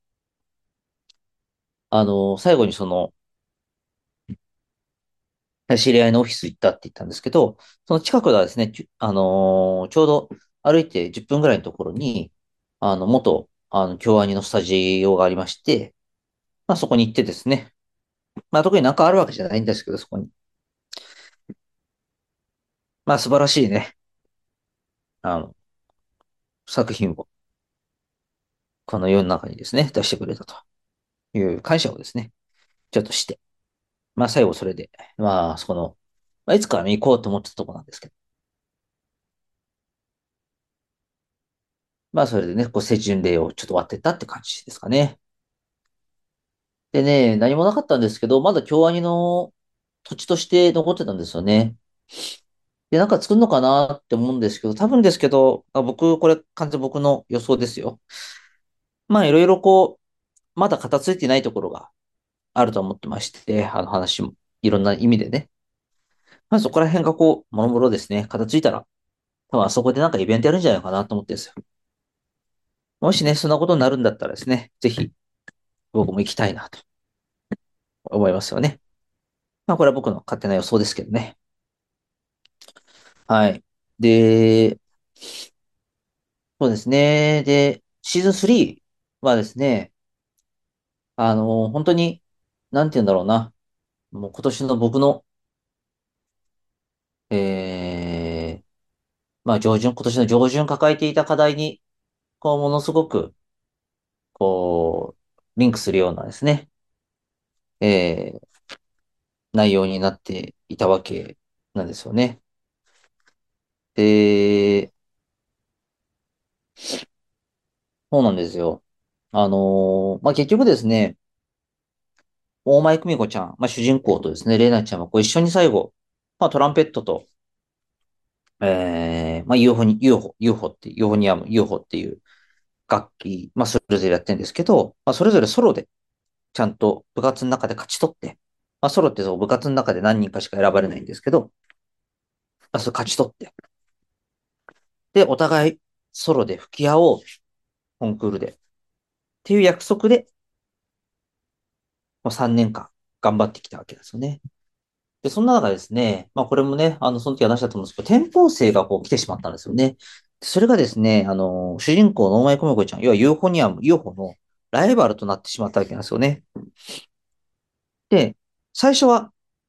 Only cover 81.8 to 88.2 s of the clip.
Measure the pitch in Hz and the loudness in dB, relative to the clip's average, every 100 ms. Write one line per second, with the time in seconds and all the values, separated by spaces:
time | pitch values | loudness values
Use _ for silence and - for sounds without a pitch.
81.8 | _ _ _ _ _ _ _ _ - _ | _ _ _ _ _ _ _ _ -20 _
82.8 | _ _ _ _ - 110 104 95 _ _ | _ _ _ _ -2 2 2 0 _ _
83.8 | _ - 117 113 113 113 113 110 110 107 | _ 0 4 6 6 6 6 6 4 0
84.8 | _ _ _ _ - - - _ _ _ | _ _ _ _ -20 -18 -20 _ _ _
85.8 | _ _ _ _ _ _ _ - 123 107 | _ _ _ _ _ _ _ -2 -2 -2
86.8 | 120 139 147 151 151 151 139 143 143 - | 0 2 4 4 2 2 2 2 2 0
87.8 | _ _ - 175 | _ _ -6 0